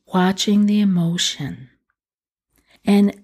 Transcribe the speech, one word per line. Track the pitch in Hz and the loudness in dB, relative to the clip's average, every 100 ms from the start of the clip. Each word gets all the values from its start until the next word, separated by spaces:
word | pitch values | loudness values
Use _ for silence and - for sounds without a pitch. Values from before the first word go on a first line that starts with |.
| _ | _
watching | 190 185 190 - 208 | 0 0 0 0 2
the | 208 208 | 2 2
emotion | 202 175 170 175 - - 139 120 131 _ _ _ _ _ _ _ _ _ _ _ | 2 0 -2 -2 -6 -6 -12 -14 -20 _ _ _ _ _ _ _ _ _ _ _
and | 202 202 202 - | 0 2 2 -2